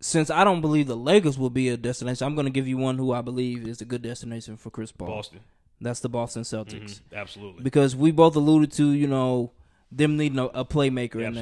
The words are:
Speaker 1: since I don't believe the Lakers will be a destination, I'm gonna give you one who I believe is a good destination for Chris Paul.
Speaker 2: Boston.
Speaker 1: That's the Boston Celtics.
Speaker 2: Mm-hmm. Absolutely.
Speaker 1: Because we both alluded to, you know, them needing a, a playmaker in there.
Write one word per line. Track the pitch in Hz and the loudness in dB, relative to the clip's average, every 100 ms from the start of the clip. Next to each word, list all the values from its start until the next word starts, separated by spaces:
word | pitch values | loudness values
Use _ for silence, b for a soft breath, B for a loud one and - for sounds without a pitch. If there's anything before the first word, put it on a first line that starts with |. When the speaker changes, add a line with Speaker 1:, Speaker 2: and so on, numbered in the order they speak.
Speaker 1:
since | - 165 156 | -2 0 2
I | 160 | 4
don't | 196 175 | 4 4
believe | 156 151 139 | 2 2 0
the | 117 | -2
Lakers | 131 208 156 131 | 4 4 4 0
will | 127 | -2
be | 127 127 | 0 -2
a | 120 | -2
destination, | 120 123 123 127 131 | -6 -4 -6 -4 -4
I'm | |
gonna | 151 139 | -2 -2
give | 135 131 | -2 -2
you | 131 | -2
one | 131 131 | -2 0
who | 131 | -2
I | 120 | -2
believe | 123 127 127 120 113 | -4 -4 -4 -6 -10
is | 117 | -12
a | |
good | 113 120 | -8 -8
destination | 120 120 117 117 113 110 | -8 -10 -10 -12 -12 -16
for | 113 | -14
Chris | - 110 | -12 -12
Paul. | - 90 | -10 -10
Speaker 2:
Boston. | 107 104 92 _ _ _ _ | -8 -12 -18 _ _ _ _
Speaker 1:
That's | 117 120 | -8 -6
the | 123 | -6
Boston | 120 117 120 | -6 -6 -8
Celtics. | 117 110 107 107 104 101 | -8 -10 -10 -14 -14 -16
Speaker 2:
Mm-hmm. | _ | _
Absolutely. | 104 101 202 - 170 | -14 -14 -14 -16 -8
Speaker 1:
Because | 131 147 135 | 2 4 4
we | 127 156 | 4 4
both | 156 165 | 6 6
alluded | 156 147 156 147 | 6 6 6 4
to, | - 147 | 2 2
you | 143 143 | 2 2
know, | 135 127 123 120 - _ _ _ | 0 0 0 -2 -8 _ _ _
them | 127 151 151 | 0 2 2
needing | 151 135 | 0 0
a, | 127 | -2
a | 127 | -4
playmaker | 123 151 135 127 120 113 | -2 0 0 0 -4 -6
in | |
there. | 113 117 | -6 -6